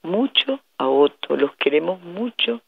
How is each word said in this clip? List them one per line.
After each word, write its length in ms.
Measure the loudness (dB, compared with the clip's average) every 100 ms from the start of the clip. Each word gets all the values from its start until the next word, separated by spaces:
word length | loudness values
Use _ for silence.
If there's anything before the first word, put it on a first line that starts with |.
mucho 580 | -2 -2 0 0 -2 -6 _ -4
a 100 | 2
Otto, 480 | 4 4 2 -6 0
los 180 | -2
queremos 460 | 0 0 0 -2 -8
mucho 600 | -10 -8 -8 -4 -4 -6